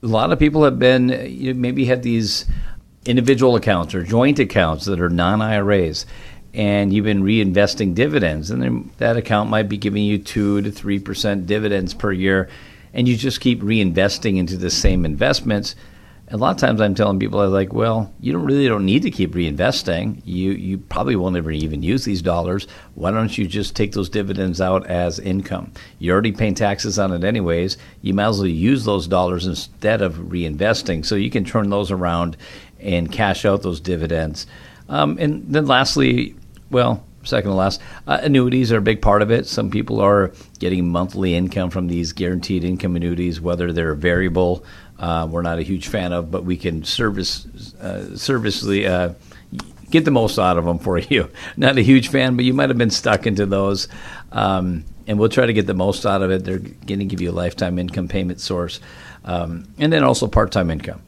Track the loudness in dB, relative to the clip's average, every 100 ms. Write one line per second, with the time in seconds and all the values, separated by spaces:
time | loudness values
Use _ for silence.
0 | 0 2 2 4 4 6 4 6 4 6
1 | 4 0 -6 -6 -4 -2 -2 0 2 2
2 | 2 0 0 -2 -2 -2 -4 -8 -14 -12
3 | 0 2 4 6 6 4 2 0 0 -4
4 | 0 2 4 4 2 2 2 0 -2 0
5 | 2 2 2 2 0 0 2 4 2 -2
6 | -10 -16 -18 -20 -14 -2 0 2 2 2
7 | 2 2 2 2 2 4 2 2 -2 2
8 | 0 2 0 -2 -4 -4 -2 -4 -6 -4
9 | 0 0 0 0 2 0 0 -2 -2 0
10 | 0 0 -2 -2 0 0 -2 -6 -4 -4
11 | -4 -4 -2 -2 -2 -2 0 -2 -2 -4
12 | -4 0 2 2 0 -8 -20 -20 -12 0
13 | 2 2 -2 0 0 0 0 2 2 2
14 | 2 0 -2 0 0 -2 -2 2 4 4
15 | 0 0 0 0 0 -2 -4 -12 -20 -20
16 | -20 -20 -10 -2 0 2 0 2 2 2
17 | 2 2 0 2 2 2 0 0 0 0
18 | -4 -6 -4 -2 0 2 2 2 2 2
19 | 0 -2 -2 0 -2 0 0 0 -2 -2
20 | -4 -8 -8 -4 -2 -2 -4 -6 -6 -4
21 | 0 0 0 -2 -2 -4 -4 -4 -2 -2
22 | -2 -2 -2 -2 -2 -4 -6 -18 -20 -6
23 | -2 0 -2 -2 -4 -4 -6 -2 -2 -2
24 | -4 -2 -4 -2 -2 0 0 0 0 -2
25 | -2 -4 -4 -4 -4 -8 -10 -16 -20 -8
26 | 2 2 2 0 0 2 0 0 -2 0
27 | 0 0 0 0 0 0 0 -4 -14 -10
28 | -2 0 2 2 0 2 2 2 2 -2
29 | 2 2 2 0 -2 -6 -8 -4 0 2
30 | 0 -2 -6 -4 -4 0 0 0 -2 -4
31 | -2 -2 0 -2 -2 0 0 0 0 -2
32 | 0 0 -2 -6 -16 -20 -20 -12 -2 -2
33 | -2 0 0 2 2 0 -2 -6 -4 -4
34 | -2 -2 -2 -6 -14 -18 -20 -20 -8 -2
35 | 0 0 -2 -2 -2 -2 2 2 2 2
36 | 2 2 -2 -8 -20 -20 -2 0 2 0
37 | -6 -16 -4 -2 0 0 0 -2 -12 -16
38 | -4 -2 4 4 4 2 2 2 2 2
39 | 4 4 4 0 0 -4 -2 -2 -2 2
40 | 4 4 2 -4 -20 -6 -2 0 0 0
41 | -2 -2 0 0 0 -2 -4 -4 -2 -2
42 | -4 -4 -4 -4 -2 -2 -2 -2 -2 -2
43 | -2 -2 -4 -4 -4 -2 -2 0 -2 0
44 | 0 2 2 2 2 0 -6 -20 -20 -8
45 | -4 -2 -2 -4 -2 -4 -4 -4 -4 -4
46 | -2 -4 -4 -6 -4 -2 -2 -4 -6 -2
47 | -2 -2 -4 -6 -12 -18 -20 -14 -10 -8
48 | -10 -8 -2 0 0 -2 0 0 2 0
49 | 0 -4 -18 -20 -14 -14 -14 -18 2 2
50 | 4 4 2 2 2 2 2 -2 0 -2
51 | 0 0 0 -8 -14 0 2 4 6 6
52 | 6 0 2 2 2 2 2 2 2 2
53 | 2 2 2 0 0 2 0 -2 -4 -12
54 | -16 -16 -8 -2 0 0 0 -4 -6 -16
55 | -4 2 2 4 2 2 0 0 0 0
56 | 0 0 2 0 -2 -6 -8 -14 -6 -4
57 | -4 -2 -4 -2 -4 -2 -2 -2 -4 -4
58 | -4 -2 -4 -6 -6 -4 -4 -8 -18 -20
59 | -20 -18 -6 -4 -4 -8 -12 -2 2 4
60 | 4 2 2 2 2 2 0 -2 -6 -14